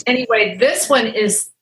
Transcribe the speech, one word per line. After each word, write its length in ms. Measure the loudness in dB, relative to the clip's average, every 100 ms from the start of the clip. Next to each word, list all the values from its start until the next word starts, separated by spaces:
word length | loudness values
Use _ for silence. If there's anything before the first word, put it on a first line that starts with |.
| -2
anyway, 520 | -2 0 0 0 2
this 320 | 0 0 0
one 180 | 2 0
is 440 | 0 0 -2 -6 _